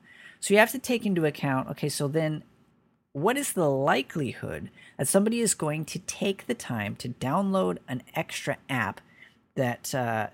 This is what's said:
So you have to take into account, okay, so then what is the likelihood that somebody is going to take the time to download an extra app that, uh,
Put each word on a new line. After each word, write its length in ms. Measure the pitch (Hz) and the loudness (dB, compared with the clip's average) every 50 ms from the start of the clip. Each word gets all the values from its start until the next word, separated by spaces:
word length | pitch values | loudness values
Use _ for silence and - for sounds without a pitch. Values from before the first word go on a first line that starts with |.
| - - - - - - - - | -20 -20 -20 -20 -20 -20 -16 -6
So 140 | - - 196 | 0 4 6
you 60 | 208 | 6
have 100 | 220 233 | 6 6
to 80 | - 254 | 4 -2
take 260 | - - 247 226 - | -2 0 0 0 2
into 200 | 214 190 170 160 | 2 2 4 2
account, 420 | 151 147 - - 139 135 131 - - | 2 0 0 0 0 0 0 -2 -4
okay, 180 | - - - 147 | -6 -4 -4 -4
so 180 | - - 147 139 | -2 -2 -2 0
then 360 | 139 160 160 156 156 151 - - _ _ _ _ _ _ _ _ _ _ _ _ | 2 2 0 0 -2 -4 -8 -12 _ _ _ _ _ _ _ _ _ _ _ _
what 240 | - 139 151 214 247 | -4 0 2 2 2
is 160 | 285 277 - | 2 -2 -2
the 180 | - 190 170 143 | 0 2 2 2
likelihood 1000 | 139 135 135 156 185 247 277 - - 170 143 110 - - - - 80 76 - - - - - - - - | 4 2 4 2 2 2 0 -2 -4 -4 -4 -4 -4 -6 -8 -8 -8 -8 -10 -12 -16 -18 -20 -12 -6 -4
that 120 | - - | 0 4
somebody 320 | - 196 202 226 233 233 | 4 4 4 4 2 2
is 120 | 233 202 - | 2 0 0
going 300 | - 165 151 151 156 156 | 0 0 -2 -2 -2 -4
to 160 | - - 175 | -6 -8 -8
take 480 | - - - - 208 202 196 - - - | -8 -8 -8 -4 -2 -2 -2 -2 -4 -8
the 60 | 240 | -6
time 420 | - - - 120 113 104 101 113 | -6 -6 -6 -4 -2 -2 -4 -4
to 140 | - - 127 | -6 -8 -10
download 720 | 120 - - 127 143 185 202 196 190 190 185 180 175 175 - - | -8 -6 -2 0 0 2 2 2 2 2 2 0 -2 -4 -6 -8
an 140 | 131 127 - - - | -8 -8 -8 -6 -4
extra 400 | - 131 - - - - 151 135 - - - | -4 -4 -4 -6 -8 -4 -4 -4 -4 -4 -4
app 320 | 139 123 107 98 101 - - - - - - - _ _ _ _ - | -2 0 0 -2 -4 -6 -12 -20 -20 -20 -20 -20 _ _ _ _ -2
that, 380 | - 131 123 117 - - - - | -2 0 0 0 -4 -6 -4 -2
uh, 340 | 131 123 117 113 110 104 - | -2 0 0 0 0 -2 -4